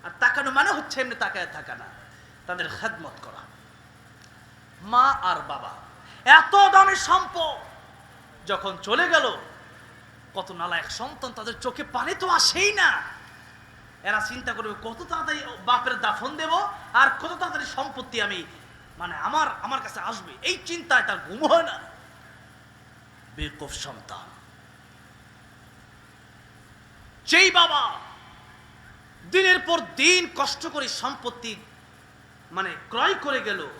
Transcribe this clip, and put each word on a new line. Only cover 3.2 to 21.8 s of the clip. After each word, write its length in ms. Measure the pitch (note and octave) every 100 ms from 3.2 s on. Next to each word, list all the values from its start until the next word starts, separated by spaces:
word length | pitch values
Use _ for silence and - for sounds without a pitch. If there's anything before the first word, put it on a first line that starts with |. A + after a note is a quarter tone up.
করা। 200 | - - - - - - - - - - - - - - - -
মা 300 | G3 A#3+ C4+
আর 240 | G#3 F#3 D#3+ C#3+
বাবা 260 | C#3 G#2 - - - - - B3
এত 300 | D#4 D#4 G4+ G4
দামি 240 | G4 G4 F#4+
সম্পদ, 640 | - F#4 F#4 F4 D#4+ C4+ - - - - - - - - -
যখন 300 | F#3+ G3 F3+
চলে 280 | - B3+ F4
গেল, 280 | D#4 C4 D#3 - - - - - - - - - F#3+
কত 160 | F3+
নালায়েক 400 | F3 F3 E3+ D#3
সন্তান, 420 | - B3+ D4+ B3+
তাদের 200 | A3+ G#3+ A3+
চোখে 220 | B3+ -
পানি 320 | - B3+ C#4 F#4+
তো 120 | F#4
আসেই 460 | E4+ - E4+ G4+
না। 280 | G#4 E4 - - - - - - - - - - -
এরা 180 | F#3 G#3+
চিন্তা 320 | G3+ B3 A#3+
করবে, 200 | G#3+ G#3+ G#3
"কত 200 | A3+ A3+
তাড়াতাড়ি 360 | F4 E4 D#4 D4 B3+ A#3+ G3+
বাপের 340 | B3 B3+ B3
দাফন 380 | G#3+ - B3 D4+
দেব, 160 | D#4+ E4+ G4+ - -
আর 160 | A#3 C4 -
কত 140 | E4 F4
তাড়াতাড়ি 260 | F4+ - B3+
সম্পত্তি 560 | - - B3+ - A#3
আমি, 220 | G3+ F#3 D#3 - - - - -
মানে, 180 | F3 E3
আমার, 320 | D3+ D4+ C#4+ -
আমার 200 | G#3+ C4
কাছে 180 | G#3 A3
আসবে", 320 | F#3 G#3+ F3 C3
এই 160 | D4 F#4 -
চিন্তায় 380 | E4+ C4+ B3+ A3
তার 100 | F#3+ D#3
ঘুম 200 | G#3+ D4+
হয় 160 | E4
না। 160 | C#4 F#3